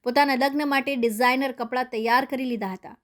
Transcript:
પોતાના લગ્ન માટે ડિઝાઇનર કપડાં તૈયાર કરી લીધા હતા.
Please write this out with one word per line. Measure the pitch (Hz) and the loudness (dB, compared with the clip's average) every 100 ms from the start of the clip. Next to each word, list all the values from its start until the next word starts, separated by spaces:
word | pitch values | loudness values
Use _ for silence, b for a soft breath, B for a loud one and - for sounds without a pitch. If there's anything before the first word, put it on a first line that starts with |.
પોતાના | 247 254 285 254 | 0 2 2 2
લગ્ન | 269 285 294 | 0 0 0
માટે | 269 262 269 | 0 0 0
ડિઝાઇનર | 233 214 247 262 262 | 0 2 2 2 -2
કપડાં | 247 226 254 254 | -4 -4 -4 -4
તૈયાર | 226 226 247 277 | -4 2 2 0
કરી | 262 254 | -6 -4
લીધા | 233 196 | -4 -6
હતા. | 185 143 143 | -8 -16 -20